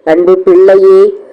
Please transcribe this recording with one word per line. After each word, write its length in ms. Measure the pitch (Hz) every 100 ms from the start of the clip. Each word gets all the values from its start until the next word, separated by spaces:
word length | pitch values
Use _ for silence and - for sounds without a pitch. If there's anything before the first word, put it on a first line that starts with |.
அன்பு 340 | - 339 359 370
பிள்ளையே, 760 | - 180 190 381 381 381 - - -